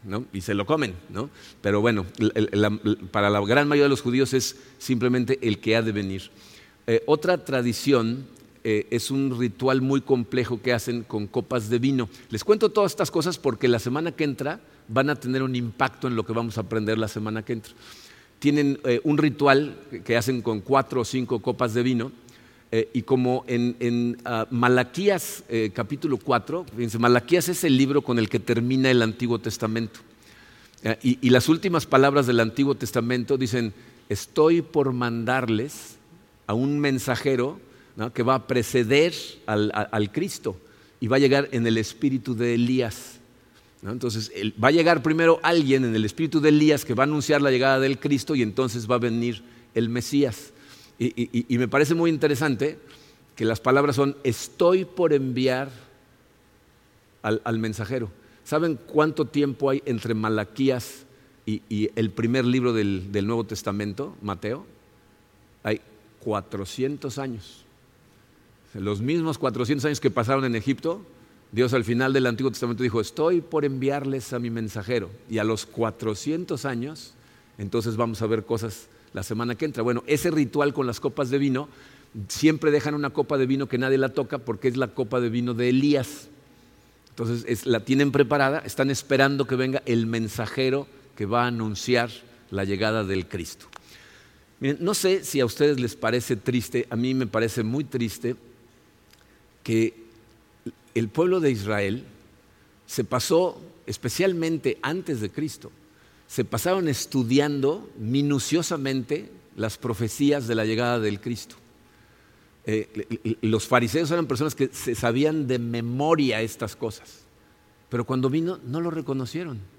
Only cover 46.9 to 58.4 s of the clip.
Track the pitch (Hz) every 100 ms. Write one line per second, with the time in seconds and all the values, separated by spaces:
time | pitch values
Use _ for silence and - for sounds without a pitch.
46.9 | 117 139 151 139 147 143 127 131 131 135
47.9 | 135 147 143 - 147 110 98 131 120 107
48.9 | 123 120 117 120 110 - - - 113 135
49.9 | 120 117 143 135 107 - - - - -
50.9 | - 120 - 120 117 117 120 123 139 143
51.9 | 165 170 151 156 135 151 120 143 151 -
52.9 | - - _ _ - 113 113 131 135 147
53.9 | 127 139 139 131 110 - - 175 185 185
54.9 | - 170 143 135 123 131 127 139 117 -
55.9 | _ _ _ _ _ _ _ _ _ _
56.9 | _ _ _ 110 110 117 113 110 107 104
57.9 | 127 107 - - -